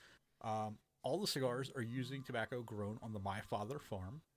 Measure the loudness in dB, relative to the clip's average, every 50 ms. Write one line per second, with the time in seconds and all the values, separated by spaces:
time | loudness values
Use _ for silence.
0 | -20 -20 -20 -20 _ _ _ -6 -2 0 2 2 2 0 -2 -6 _ _ _ _
1 | 0 2 2 4 4 2 2 4 4 4 4 4 0 -2 0 -2 0 0 2 0
2 | 0 0 -2 -6 -4 -2 0 0 2 2 0 -2 -4 -2 -2 0 0 0 0 -2
3 | -4 -4 -2 0 0 0 0 -2 -2 0 0 0 2 0 -2 -4 -4 -4 -4 -4
4 | -4 -4 -6 -8 -12 _ _